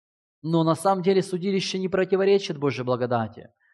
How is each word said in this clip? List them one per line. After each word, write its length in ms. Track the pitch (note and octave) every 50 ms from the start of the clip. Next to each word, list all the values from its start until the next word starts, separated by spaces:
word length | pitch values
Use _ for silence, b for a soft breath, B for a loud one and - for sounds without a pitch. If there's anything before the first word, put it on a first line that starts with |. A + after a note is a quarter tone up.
| _ _ _ _ _ _ _ _
Но 220 | - D#3+ E3 E3 D#3+
на 120 | D#3+ D#3+
самом 280 | D#3 - G3 G3 F#3+ E3+
деле 180 | F#3+ G3 F#3+
судилище 580 | F3+ F#3 F#3 F3+ E3+ G3+ F#3+ G3 F#3 - - F#3+
не 80 | F#3 F3+
противоречит 680 | F#3 F#3 F#3 F3+ G3 F#3 F#3+ G3 G3+ G3 G3 - E3 C#3
Божьей 260 | C#3+ C#3 A#2+ A#2+ B2
благодати. 680 | B2 B2+ A#2 B2 A#2+ B2 A#2 A2+ G#2+ - - - - _ _ _ _